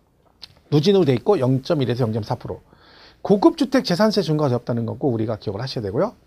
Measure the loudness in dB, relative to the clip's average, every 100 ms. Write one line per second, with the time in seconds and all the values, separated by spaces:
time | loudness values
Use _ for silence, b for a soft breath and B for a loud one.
0 | _ _ _ _ -20 _ _ 2 4 4
1 | 4 2 0 0 2 0 -2 -2 -2 -2
2 | -2 -4 -6 -8 -8 -14 b b b b
3 | b b 0 4 4 2 0 0 0 0
4 | 2 0 0 0 0 0 -2 -4 -6 -4
5 | -2 -2 -4 -6 -8 -8 -8 -8 -6 -4
6 | -4 -6